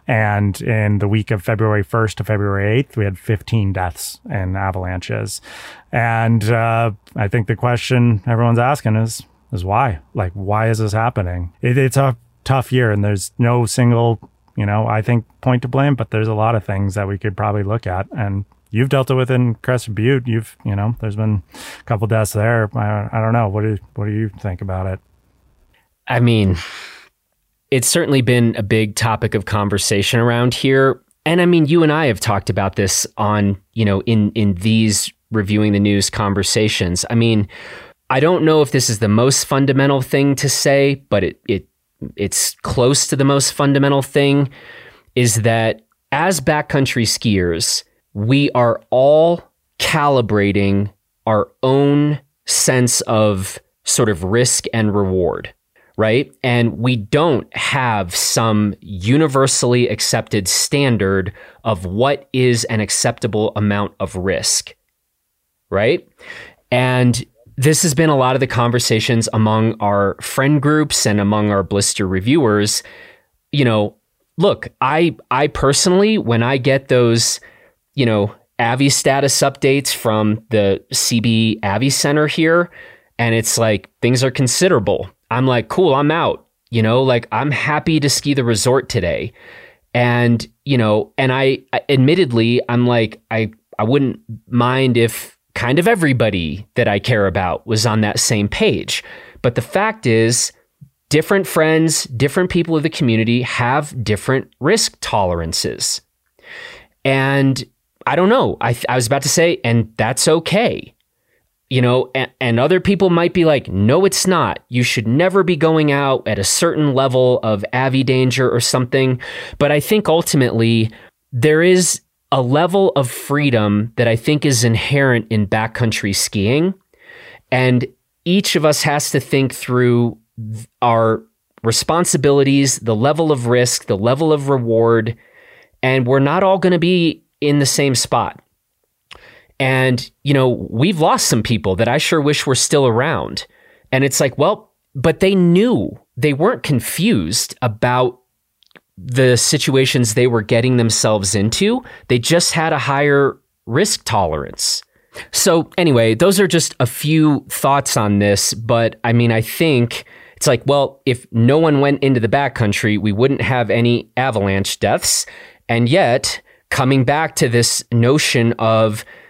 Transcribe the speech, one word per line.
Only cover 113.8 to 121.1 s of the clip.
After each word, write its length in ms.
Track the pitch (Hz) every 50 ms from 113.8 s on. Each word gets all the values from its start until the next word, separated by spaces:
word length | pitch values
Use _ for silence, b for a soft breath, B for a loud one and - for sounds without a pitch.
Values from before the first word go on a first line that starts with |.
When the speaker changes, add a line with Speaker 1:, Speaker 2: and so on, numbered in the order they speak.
| 101 113 139 185 196
Speaker 2:
it's 240 | 190 - - -
not. 320 | 185 185 160 127 98 - - -
You 160 | - 120 123 120
should 240 | - - 131 104
never 340 | 113 123 151 175 185 180 196
be 140 | 180 180 175
going 340 | 143 165 160 160 156 151 147
out 380 | 139 143 143 135 131 - -
at 100 | 107 104
a 60 | 98 95
certain 500 | - - - 180 170 - 156 151 143 127
level 460 | 131 135 131 127 127 127 127 123 - -
of 200 | 110 107 101 104 -
avi 320 | - 127 135 135 131 135 123
danger 480 | 131 131 127 131 127 120 135 135 -
or 80 | - 123
something." 640 | - - - 127 127 123 - 135 135 131 127 123 B B B B B B B
But 140 | - 147 143
I 80 | 147 151
think 300 | - - 214 214 208 -
ultimately 800 | 156 170 165 - - 139 131 - - 113 113 113 117 113 110 113 B B B B